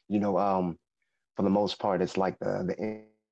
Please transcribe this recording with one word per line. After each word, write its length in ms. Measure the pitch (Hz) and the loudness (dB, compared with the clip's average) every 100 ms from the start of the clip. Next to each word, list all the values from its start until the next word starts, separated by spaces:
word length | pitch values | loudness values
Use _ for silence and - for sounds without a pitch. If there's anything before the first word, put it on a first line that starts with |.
| - | -4
You 100 | 104 | 0
know, 180 | 101 90 | 2 2
um, 400 | 101 95 90 80 _ _ _ _ _ - | 2 2 0 -4 _ _ _ _ _ -2
for 60 | |
the 60 | 98 | 2
most 300 | 98 101 - | 2 2 0
part, 220 | 104 90 | 0 0
it's 160 | 90 - | 0 0
like 200 | 92 87 | -2 -2
the, 260 | 98 98 - | -4 -2 -4
the 80 | - | -4
in-, 280 | 107 107 107 _ _ | -6 -8 -14 _ _